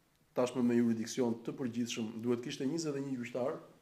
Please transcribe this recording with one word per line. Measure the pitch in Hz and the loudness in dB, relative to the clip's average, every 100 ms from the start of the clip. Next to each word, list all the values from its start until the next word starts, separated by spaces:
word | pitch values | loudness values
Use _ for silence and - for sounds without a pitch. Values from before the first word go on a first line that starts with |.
| _ _ _ | _ _ _
tashmë | - 123 131 120 | 0 2 4 4
me | 120 | 6
jurisdiksion | 120 113 110 - 120 113 - | 6 4 0 0 0 0 -4
të | - | -4
përgjithshëm | 123 113 117 - 110 113 | -4 -2 -4 -2 -4 -4
duhet | 120 120 | 0 0
kishte | 147 135 135 | -2 -4 -2
njëzet | 165 156 139 | -2 -2 -2
e | |
një | 139 131 | -4 -4
gjyqtar | 117 131 131 165 - - | -4 -2 -2 -4 -10 -20